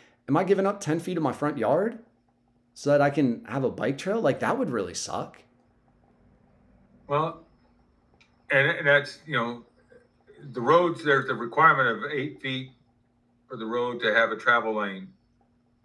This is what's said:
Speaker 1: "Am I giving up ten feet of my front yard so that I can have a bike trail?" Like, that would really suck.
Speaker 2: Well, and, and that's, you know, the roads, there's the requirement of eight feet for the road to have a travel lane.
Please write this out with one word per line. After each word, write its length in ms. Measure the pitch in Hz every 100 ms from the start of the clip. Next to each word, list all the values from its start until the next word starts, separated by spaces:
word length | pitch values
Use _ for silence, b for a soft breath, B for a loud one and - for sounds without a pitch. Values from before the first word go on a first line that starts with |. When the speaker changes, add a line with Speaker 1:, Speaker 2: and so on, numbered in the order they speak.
| B B -
Speaker 1:
"Am 80 | 151
I 60 | 185
giving 200 | 196 196
up 140 | 202
ten 200 | 151 165
feet 160 | 175 170
of 60 |
my 80 | 143
front 240 | 113 147 143
yard 420 | 107 156 220 - - _ _ _ _ _ _
so 180 | - 143
that 100 | 143
I 80 | 143
can 340 | 151 131 113 -
have 180 | 131 127
a 40 |
bike 260 | 92 127 139
trail?" 240 | 190 226
Like, 180 | 160 123
that 160 | 120 277
would 120 | 202
really 240 | 117 87
suck. 480 | - - 101 - - _ _ _ _ _ _ _ _ _ _ _ _ _ _ _ _ -
Speaker 2:
Well, 380 | 147 160 - - _ _ _ _ _ _ _ _ _ -
and, 160 | 139 147 147
and 60 | 143
that's, 320 | 143 135 - 156
you 120 | 143
know, 260 | 117 120 - _ _ - _ _ _ - 143
the 100 | 123
roads, 420 | 120 170 175 139 143
there's 220 | 135 127
the 60 | 110
requirement 520 | 117 143 160 135 123 104
of 80 | 107
eight 300 | 147 135 -
feet 300 | 135 131 131 _ _ _ _ _ _ _ -
for 80 | 113
the 100 | 110
road 360 | 120 123 117
to 120 | 113
have 180 | 113 113
a 40 | 107
travel 400 | 123 120 110 107
lane. 320 | 101 95 95 - _ _ _ _ _ _